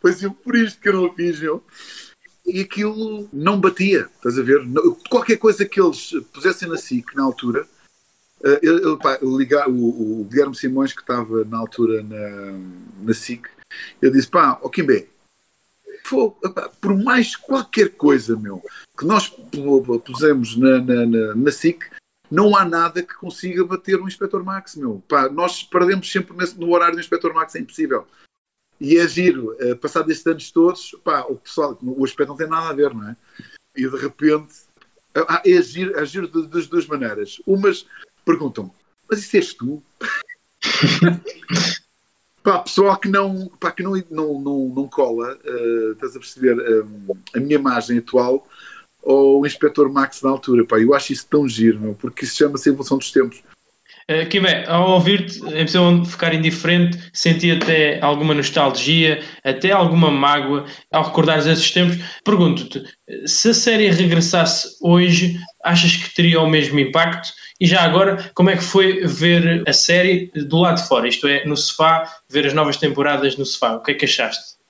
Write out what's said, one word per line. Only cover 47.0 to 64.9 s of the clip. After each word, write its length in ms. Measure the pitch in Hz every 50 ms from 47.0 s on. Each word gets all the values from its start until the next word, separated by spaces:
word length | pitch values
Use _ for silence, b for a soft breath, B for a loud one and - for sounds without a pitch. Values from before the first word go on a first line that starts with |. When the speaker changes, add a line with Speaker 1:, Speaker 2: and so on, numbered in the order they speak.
| 101 98 98 95 - - _
Speaker 1:
a 20 | 120
minha 160 | 131 143 147
imagem 440 | 143 139 135 123 120 113 - 120 120
atual 500 | 117 - - 127 123 123 127 139 - B B B B B B B B B _ _
ou 420 | - - 131 139 139 139 139 139 143
o 40 |
Inspector 420 | 147 139 - - 151 147 - 147 135 139
Max 300 | 139 135 135 - - -
na 80 | 135
altura, 340 | 135 135 - - 127 120 117
pá, 160 | 117 117 110
eu 120 | 110 120 143
acho 200 | 139 - - 143
isso 140 | 123 - _
tão 180 | - 147 147 131
giro, 300 | 113 107 113 113 110 107
meu, 160 | 107 110 104
porque 300 | 104 - 123 117 - -
isso 120 | 131 -
chama-se 320 | - 151 143 143 135 - 147
evolução 300 | 139 135 139 - 143 135
dos 140 | - - -
tempos. 320 | 135 131 135 - - _ _ _ _ _ _ _ _ _ b b b b _
Speaker 2:
Eh, 180 | 156 160 165
Kimé, 380 | 165 190 196 190 185 160 - -
ao 240 | - 165 170 180 185
ouvir-te, 500 | 185 180 170 175 202 196 - - - - - - 156
é 80 | 156 165
impossível 420 | 160 - 185 180 175 175 175 170
ficar 300 | 175 - - - 165 160
indiferente, 640 | 160 160 160 165 - - 170 175 175 175 170 - B B B B
senti 400 | - - 170 165 165 170 175 165
até 480 | 165 - - 170 156 156 147 143 -
alguma 340 | - 143 147 143 147 156 151
nostalgia, 880 | 147 139 143 - 165 147 139 131 135 - 143 160 165 160 156 151 147 B B B B B
até 260 | 135 131 131 - -
alguma 400 | 151 151 175 170 165 170 170 156
mágoa 560 | 143 139 139 143 143 147 139 135 143 143 143 B B B B B
ao 140 | - 165 -
recordares 420 | - - 170 165 165 160 156 147
esses 240 | 151 165 165 165 -
tempos. 260 | - 180 180 175 175 B B B B B B
Pergunto-te, 580 | - 208 190 175 170 - - - - - 139 B B B B _ _ - - 131
se 260 | 160 - - - 220
a 40 | 226
série 340 | 226 - 247 226 214 214 202
regressasse 880 | 175 165 185 170 165 165 170 - - 175 165 165 - - - - - _
hoje, 580 | - 175